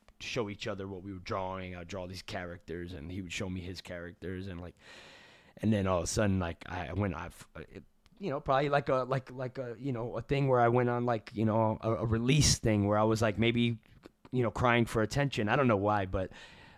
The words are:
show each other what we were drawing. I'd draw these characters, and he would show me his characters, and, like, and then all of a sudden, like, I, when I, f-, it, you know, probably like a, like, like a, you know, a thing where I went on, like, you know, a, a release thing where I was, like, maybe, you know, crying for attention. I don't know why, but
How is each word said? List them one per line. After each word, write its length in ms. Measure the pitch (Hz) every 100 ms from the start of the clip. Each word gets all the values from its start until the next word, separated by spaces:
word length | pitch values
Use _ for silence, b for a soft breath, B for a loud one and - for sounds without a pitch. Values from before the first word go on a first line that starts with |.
| _ -
show 280 | - 127 104
each 160 | 104 113
other 180 | 98 98
what 160 | 92
we 100 | 98
were 60 | 95
drawing. 500 | 90 101 92 92 90
I'd 140 | 90 85
draw 180 | 95 90
these 160 | 92
characters, 720 | - 101 87 90 - 85 87
and 180 | 90 76
he 100 | 92
would 100 | 87
show 160 | - 95
me 100 | 92
his 180 | 87 85
characters, 640 | - 87 87 87 87 92 98
and, 120 | 85
like, 140 | 87 - b b b b b b b -
and 100 | 104
then 140 | 107 95
all 100 | 90
of 60 |
a 40 | -
sudden, 300 | 117 104 95
like, 200 | 85 82 -
I, 220 | 90 71
when 220 | 90 101
I, 120 | 78 87
f-, 220 | - - 87 -
it, 100 | - - _ _ -
you 100 | 190
know, 80 | 139
probably 300 | 147 135 147
like 200 | 143 147
a, 140 | 131 123
like, 220 | 143 -
like 260 | 127 127 135
a, 160 | 123 117
you 120 | 139
know, 240 | 117 120 98
a 60 |
thing 240 | - 139 139
where 140 | 123
I 80 | 117
went 200 | 123 120
on, 160 | 120 120
like, 240 | 117 -
you 100 | 101
know, 340 | 110 110 110 110
a, 100 | 113
a 160 | 110 117
release 520 | 113 120 151 - -
thing 280 | 117 104 101
where 120 | 104
I 40 |
was, 160 | 110 110
like, 160 | 113 98
maybe, 400 | 117 120 117 113 - - - _ -
you 120 | 127
know, 80 | 117
crying 340 | - 123 117 110
for 160 | 113
attention. 460 | 107 143 139 123 104
I 80 | 135
don't 120 | 127
know 80 | 101
why, 300 | 104 104 95
but 240 | 95 92 b b b b